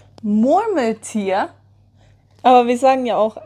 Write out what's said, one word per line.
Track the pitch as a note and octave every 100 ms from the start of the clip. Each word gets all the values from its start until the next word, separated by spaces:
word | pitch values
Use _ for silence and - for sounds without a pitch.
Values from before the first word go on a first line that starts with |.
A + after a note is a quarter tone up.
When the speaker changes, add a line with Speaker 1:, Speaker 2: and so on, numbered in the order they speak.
| _ -
Speaker 1:
Murmeltier. | G#3+ G#3+ B3 F4+ A4 F4 A3+ A3 - G#3+ F#3+ F#3+ D#4 _ _ _ _ _ _ _ _ _
Speaker 2:
Aber | B3 B3 A#3+
wir | B3
sagen | C4 C4 B3
ja | F#3+
auch | G#3+ -